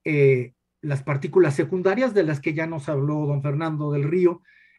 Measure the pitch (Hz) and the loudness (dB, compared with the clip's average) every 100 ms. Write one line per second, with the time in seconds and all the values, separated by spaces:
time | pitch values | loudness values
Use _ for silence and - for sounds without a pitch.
0 | 160 147 139 127 123 _ _ _ 147 139 | -2 4 4 4 -2 _ _ _ -6 -4
1 | - 139 165 185 160 139 165 185 185 208 | -4 -4 0 4 4 2 -2 0 0 2
2 | 262 202 156 143 165 156 165 160 143 147 | 2 2 0 0 -4 -4 -4 -6 -4 -2
3 | 139 151 147 143 147 143 160 151 147 147 | 0 -2 -2 -2 -2 -2 -4 -4 -2 -2
4 | 143 180 175 175 _ _ _ | 0 2 2 0 _ _ _